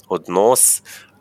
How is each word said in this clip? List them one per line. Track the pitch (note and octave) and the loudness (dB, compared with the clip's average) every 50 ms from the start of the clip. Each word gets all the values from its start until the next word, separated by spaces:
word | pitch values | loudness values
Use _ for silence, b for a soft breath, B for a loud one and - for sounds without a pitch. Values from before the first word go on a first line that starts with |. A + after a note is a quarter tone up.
| - | -10
odnos | - F#2 E2+ D#2+ - F2 F#2 G#2 A#2 B2+ A#2+ - - - - - B B B B B B B | -8 -8 -8 -6 -4 0 2 2 2 2 2 2 0 -2 -4 -8 B B B B B B B